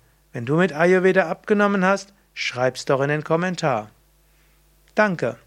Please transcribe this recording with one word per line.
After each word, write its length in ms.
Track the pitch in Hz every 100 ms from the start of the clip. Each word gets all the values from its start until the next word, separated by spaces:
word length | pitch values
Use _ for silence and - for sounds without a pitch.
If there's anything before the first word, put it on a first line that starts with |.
| _ _ _
Wenn 140 | 131 120
du 80 | 156
mit 180 | 190
Ayurveda 560 | 147 175 185 185 185 165
abgenommen 560 | 190 - 208 202 202 185
hast, 260 | 196 - _ _
schreib's 520 | - - 123 127 127 -
doch 160 | 135
in 80 | 139
den 140 | 151
Kommentar. 680 | - 160 185 175 156 117 110 _ _ _ _ _ _ _ _ _ _ -
Danke. 400 | 214 170 151 131